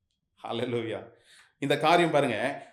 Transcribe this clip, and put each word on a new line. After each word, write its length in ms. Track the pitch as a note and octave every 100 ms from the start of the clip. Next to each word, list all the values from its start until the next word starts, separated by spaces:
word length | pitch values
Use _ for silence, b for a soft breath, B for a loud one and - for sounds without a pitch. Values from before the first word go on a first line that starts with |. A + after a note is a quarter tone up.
| _ _ _ _ A2+
ஹல்லேலூயா. 580 | A#2 B2 A#2+ A2 G2 - b b b b _
இந்த 200 | C#3+ D3
காரியம் 320 | D#3 F3 E3
பாருங்க, 560 | D3 C3+ G#2 B2+ C3+ B